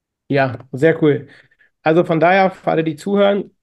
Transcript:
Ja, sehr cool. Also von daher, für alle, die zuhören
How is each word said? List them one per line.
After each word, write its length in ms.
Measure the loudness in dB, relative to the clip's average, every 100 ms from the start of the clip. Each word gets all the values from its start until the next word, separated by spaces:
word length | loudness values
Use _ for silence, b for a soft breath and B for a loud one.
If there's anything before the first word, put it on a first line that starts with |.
| _ _ _
Ja, 300 | -2 -2 -4 -12
sehr 300 | 0 0 2
cool. 260 | 0 0 -6 b b b b _
Also 220 | 0 0
von 160 | 0 0
daher, 300 | 2 2 0
für 200 | -2 -4
alle, 140 | -2
die 120 | -2 -6
zuhören 560 | -4 0 0 0 -6 _